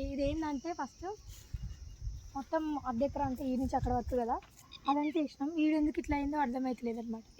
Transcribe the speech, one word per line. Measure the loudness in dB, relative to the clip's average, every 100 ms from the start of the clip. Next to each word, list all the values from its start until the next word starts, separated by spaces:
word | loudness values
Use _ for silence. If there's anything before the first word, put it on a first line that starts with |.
| -2
ఇదేంటంటే | 0 0 2 0 -2 -4
ఫస్ట్ | -4 -6 -6 -8 -8 -12 -16 -10 -8 -8 -10 -12 -8 -8 -8 -8 -8
మొత్తం | 0 0 2 -2 0
అర్ధ | 2
ఎకరా | 2 2
అంటే | 0 0
ఈ | 0 2
నుంచి | 2 2
అక్కడ | 2
వరకు | 2 2 2
కదా, | 2 0 -4 -20 -20 -6 0
అదంతా | 2 4 2
వేసినాం. | 0 -2 -2 2
ఈడు | 4 4
ఎందుకు | 2 0
ఇట్లా | 0 0
అయిందో | 0 0
అర్థమవుతలేదు | 2 0 0 -2 -2 -4
అనమాట. | -4 -6 -8